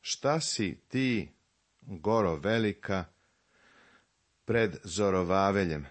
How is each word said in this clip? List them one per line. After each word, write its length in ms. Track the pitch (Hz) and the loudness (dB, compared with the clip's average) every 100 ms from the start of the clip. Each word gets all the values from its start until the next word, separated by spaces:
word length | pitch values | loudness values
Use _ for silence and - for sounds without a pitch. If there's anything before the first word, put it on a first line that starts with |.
Šta 400 | - - 135 156 | -10 -4 0 0
si 400 | 151 - 101 71 _ | -2 -2 -4 -4 _
ti, 440 | 127 131 113 76 _ _ _ _ _ | -2 0 -2 -4 _ _ _ _ _
goro 560 | - 92 95 113 98 80 | -16 -6 0 2 2 0
velika, 680 | 87 113 110 98 - 95 85 _ _ _ _ _ _ _ _ _ _ _ _ _ | 0 0 0 -2 -4 -4 -4 _ _ _ _ _ _ _ _ _ _ _ _ _
pred 320 | - 117 110 76 | -2 0 0 -4
Zorovaveljem? 1000 | 98 85 101 92 87 95 98 98 92 76 73 | -10 0 2 2 2 2 4 2 0 -2 -8